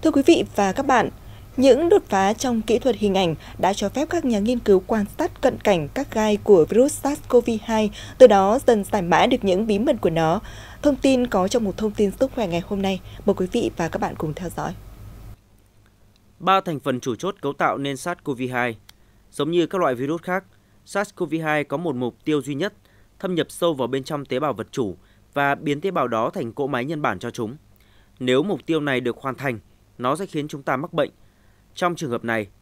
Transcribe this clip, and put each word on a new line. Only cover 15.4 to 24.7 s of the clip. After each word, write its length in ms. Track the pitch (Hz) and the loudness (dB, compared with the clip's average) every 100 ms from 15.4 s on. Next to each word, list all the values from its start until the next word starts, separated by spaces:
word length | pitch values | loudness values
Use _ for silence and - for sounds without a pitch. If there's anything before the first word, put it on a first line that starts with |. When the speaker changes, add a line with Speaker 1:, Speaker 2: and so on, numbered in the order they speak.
| _ _ _ _ _ _ _ _ _ _ | _ _ _ _ _ _ _ _ _ _
Speaker 2:
Ba 220 | 160 190 | 2 2
thành 200 | 190 147 | 2 -6
phần 200 | 139 123 | -2 -4
chủ 140 | 131 | -2
chốt 200 | 110 180 202 | -4 -6 -4
cấu 120 | 143 | -6
tạo 260 | 139 160 107 | -2 -2 0
nên 180 | 139 135 | -4 -6
sars 240 | 175 175 | -8 -8
cov 160 | - 123 127 | -6 -6 -4
hai. 240 | 127 123 110 _ - _ _ _ | -4 -4 -6 _ -20 _ _ _
Giống 200 | - 143 | -6 -2
như 160 | 175 160 | 0 0
các 140 | 196 | 0
loại 140 | 165 | 0
virus 280 | 123 135 165 | 0 -4 -6
khác, 220 | 170 180 190 _ _ _ | -4 -6 -8 _ _ _
sars 260 | _ 202 202 - | _ -6 -6 -6
cov 180 | 170 160 | -6 -4
hai 220 | 160 151 | -2 -2
có 120 | 147 143 | -2 -4
một 180 | 175 | -4
mục 220 | 127 123 - | -2 -4 -6
tiêu 180 | - 151 | -2 -2
duy 120 | 139 | -2
nhất, 200 | 139 190 _ _ _ _ _ | -6 -6 _ _ _ _ _
thâm 160 | 190 | -4
nhập 120 | 175 143 | -2 -4
sâu 240 | - 175 | -2 -2
vào 140 | 147 120 | 0 -2
bên 160 | 135 | -4
trong 200 | 131 151 | -4 -8
tế 160 | 135 127 | -4 -4
bào 120 | 147 | -2
vật 140 | 110 110 | -4 -8